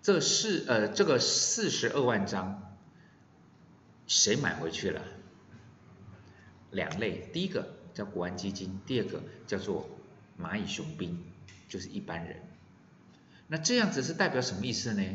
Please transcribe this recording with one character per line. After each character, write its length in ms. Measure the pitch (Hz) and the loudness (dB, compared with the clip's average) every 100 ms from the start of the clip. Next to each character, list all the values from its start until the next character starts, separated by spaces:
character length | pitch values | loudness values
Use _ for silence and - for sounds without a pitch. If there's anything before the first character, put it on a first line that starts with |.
这 180 | - 185 | 6 4
是， 460 | 139 - 220 180 - | 6 2 4 2 4
呃， 200 | 117 104 | 4 4
这 180 | - 185 | 4 6
个 140 | 131 | 6
四 500 | - - - - 202 | 4 2 2 2 0
十 200 | - 120 | 2 2
二 100 | 143 | 4
万 240 | 123 117 98 | 4 4 2
张， 500 | 101 95 98 - - - - - - - - - - - - - - - | -2 -2 -6 -10 -18 -20 -20 -20 -20 -20 -20 -20 -20 -20 -20 -20 -20 0
谁 280 | - - 120 | 2 4 4
买 200 | 117 78 | 2 0
回 160 | 80 | -4
去 180 | 80 95 | -2 -2
了？ 120 | 80 - - - - - - - - - - - - - - - - - | -2 -8 -14 -18 -20 -20 -20 -20 -20 -20 -20 -20 -20 -20 -20 -20 -20 -8
两 280 | 95 78 80 | -4 -2 0
类， 300 | 110 82 - | -2 -2 -6
第 100 | 165 | -4
一 40 | 185 | -2
个 260 | - - - - | -2 -4 -12 -14
叫 120 | - 101 | -8 -6
国 180 | 92 | -2
安 140 | 90 90 | -4 -2
基 140 | 98 | -4
金， 280 | 92 95 95 - | -4 -6 -8 -2
第 140 | 127 | 0
二 60 | 101 | 0
个 160 | 80 76 - - | -4 -8 -14 -6
叫 120 | 98 | -4
做 320 | 101 85 67 - - - - - | -2 -4 -4 -12 -18 -20 -20 -10
蚂 180 | 82 101 | -4 -4
蚁 80 | 98 | -4
雄 200 | - 156 78 | -4 -6 -6
兵， 260 | 90 87 - - - - - | -6 -6 -10 -16 -20 -20 -12
就 120 | 196 | -10
是 100 | - | -8
一 100 | - | -8
般 260 | - 117 170 | -8 -8 -8
人。 160 | - - - - - - - - - - - - | -12 -16 -20 -20 -20 -20 -20 -20 -20 -20 -20 -8
那 100 | 156 | -2
这 180 | 156 247 | 2 4
样 160 | 208 | 4
子 100 | 147 | 2
是 120 | 123 | -2
代 160 | 160 190 | 2 2
表 120 | 131 | 4
什 140 | 123 92 | 0 -2
么 100 | 123 | -2
意 60 | |
思 220 | 110 120 | -2 0
呢？ 100 | 104 95 | 0 0